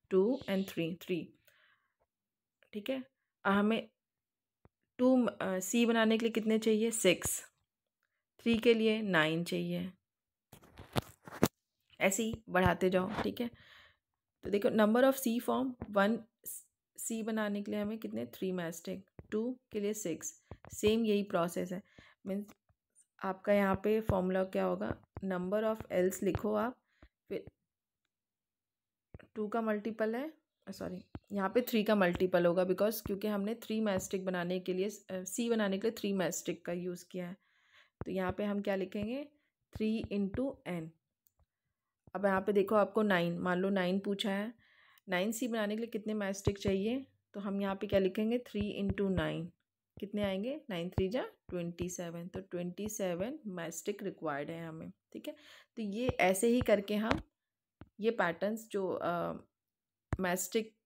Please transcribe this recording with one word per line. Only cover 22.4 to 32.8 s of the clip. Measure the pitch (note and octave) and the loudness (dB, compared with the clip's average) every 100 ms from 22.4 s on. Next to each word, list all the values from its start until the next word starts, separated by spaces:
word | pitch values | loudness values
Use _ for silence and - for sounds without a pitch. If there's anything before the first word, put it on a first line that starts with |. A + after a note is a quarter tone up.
| G3+ - _ _ _ _ _ _ | -6 -16 _ _ _ _ _ _
आपका | F#3+ F#3+ - | -6 -4 2
यहाँ | G3+ G3 G3 | 4 4 2
पे | G#3 A3 | 2 2
फॉर्मूला | A3 F#3+ F#3 F#3 | 2 2 2 0
क्या | F#3+ G3 | 0 0
होगा, | F#3 F3+ G#3+ - _ - | 0 -2 -4 -6 _ -10
number | F#3+ F3+ F3+ G#3 A3 A3 | -6 -4 -2 0 0 -4
of | - | -2
L's | F3+ F#3 G3 | 0 2 2
लिखो | G3 E3+ G#3 | 0 0 0
आप, | G#3+ A3+ B3 _ _ - _ _ | 0 -2 -4 _ _ -20 _ _
पे | F#3+ - - _ _ _ _ _ _ _ _ _ _ _ _ _ _ _ - - | -10 -10 -20 _ _ _ _ _ _ _ _ _ _ _ _ _ _ _ -20 -16
टू | - G#3 | -8 -4
का | A#3 | -2
मल्टीपल | A3 G#3 A3 A3 A3 A#3 | 0 0 -2 -2 -2 -2
है, | D#4 - _ _ - | -6 -10 _ _ -16
सॉरी, | F#3+ F3+ F3+ - - - | -10 -8 -8 -12 -20 -8
यहाँ | G3+ F#3+ | -2 2
पे | A3+ B3 | 2 2
थ्री | A3+ | 2
का | G#3 | 4
मल्टीपल | G#3 F3+ F3 F#3 F3+ F3 | 4 4 4 2 4 4
होगा, | F3 F#3 | 4 2
because | F3+ | 2